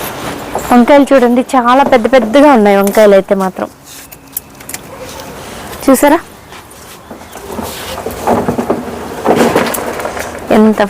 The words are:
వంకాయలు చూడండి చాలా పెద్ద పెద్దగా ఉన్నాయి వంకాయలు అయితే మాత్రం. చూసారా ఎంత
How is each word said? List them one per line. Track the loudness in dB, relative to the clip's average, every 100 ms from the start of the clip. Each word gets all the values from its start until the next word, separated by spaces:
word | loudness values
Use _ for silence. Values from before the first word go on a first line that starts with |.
| -10 -10 -10 -10 -10 -8 -2
వంకాయలు | 0 4 4 4
చూడండి | 2 2 0 0 0
చాలా | 2 2 4
పెద్ద | 2 2 2
పెద్దగా | 4 4 6 6
ఉన్నాయి | 4 4
వంకాయలు | 2 4 6 6
అయితే | 4 -2
మాత్రం. | -2 -4 -10 -10 -20 -20 -20 -20 -18 -16 -16 -20 -16 -16 -16 -18 -16 -16 -16 -16 -16 -16 -16 -4 2
చూసారా | 4 4 2 -2 -18 -20 -20 -20 -20 -20 -20 -20 -20 -18 -18 -14 -12 -10 -10 -10 -10 -10 -6 -2 -2 -2 -4 -4 -6 -6 -12 -12 -6 -2 2 2 0 -2 -4 -8 -8 -10 -10 -12 -12 0 4
ఎంత | 4 2 0